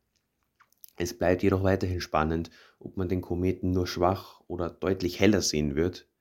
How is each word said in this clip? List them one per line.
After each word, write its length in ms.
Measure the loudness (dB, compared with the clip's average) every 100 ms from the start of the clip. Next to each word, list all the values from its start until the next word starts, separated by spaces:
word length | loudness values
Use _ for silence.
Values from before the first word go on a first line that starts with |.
| _ _ _ _ _ _ _ _ -16 -8
Es 220 | -6 0
bleibt 260 | 0 2
jedoch 200 | 2 2
weiterhin 380 | 4 2 0 -4
spannend, 500 | -2 0 0 0 -4 -12 -20 -18
ob 180 | -12 -6
man 120 | -2
den 120 | -2
Kometen 500 | -2 -2 -2 0 0
nur 160 | 0 0
schwach 540 | 0 2 0 -6 -20 -10
oder 220 | -6 -6
deutlich 500 | -4 -4 -2 -4 2
heller 220 | 4 4
sehen 340 | 0 0 0 0
wird. 320 | -2 -4 -16 _